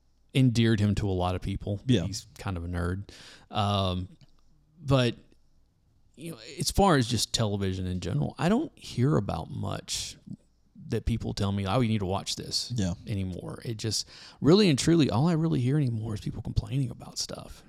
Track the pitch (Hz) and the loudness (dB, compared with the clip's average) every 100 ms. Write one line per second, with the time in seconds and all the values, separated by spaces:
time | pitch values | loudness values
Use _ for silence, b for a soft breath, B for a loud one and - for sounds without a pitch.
0 | _ _ _ 139 131 117 113 110 104 101 | _ _ _ 4 4 6 4 4 4 2
1 | 104 92 90 90 - 101 - 104 127 113 | 0 0 0 -2 -4 -6 -6 -4 2 2
2 | 87 101 - - 101 87 85 87 87 95 | 2 -6 -12 -10 -8 -6 -4 -2 -2 -4
3 | 101 B B B B - 101 101 95 90 | -8 B B B B -2 0 0 0 -2
4 | 92 - - _ _ _ _ _ 139 139 | -6 -12 -20 _ _ _ _ _ 2 2
5 | 120 110 - _ _ _ _ _ _ _ | 2 -2 -10 _ _ _ _ _ _ _
6 | _ - 165 123 120 151 - - 196 143 | _ -16 -14 -12 -14 -10 -2 4 6 6
7 | 113 107 - - 110 101 98 92 92 90 | 4 0 -2 0 0 0 -2 -2 -4 -4
8 | - 147 143 - 160 233 320 - - - | -2 -2 -2 -2 0 0 -2 -10 -8 0
9 | 131 156 98 85 - 110 101 98 - - | 2 2 0 -4 -8 -8 -6 -8 -6 -8
10 | - - - - _ _ _ - - 113 | -8 -12 -18 -18 _ _ _ -20 -6 -4
11 | - 113 113 110 101 101 98 123 113 110 | -2 -2 -2 -2 0 0 0 2 2 0
12 | 92 98 - - - - - 120 92 85 | 0 -4 -4 -8 -4 -6 -4 0 0 -2
13 | - 98 92 87 160 - - 110 110 - | -4 -4 -4 -6 -10 -10 -8 -6 -4 -4
14 | B B B B 135 196 202 135 - 170 | B B B B 6 6 6 4 4 4
15 | 131 104 160 156 160 147 123 151 131 117 | 4 4 2 2 2 0 2 2 0 -2
16 | 110 104 - - - - 107 131 123 - | -4 -6 -6 -8 -4 -4 -2 -2 -4 -6
17 | - - - - - - | -12 -10 -8 -10 -12 -18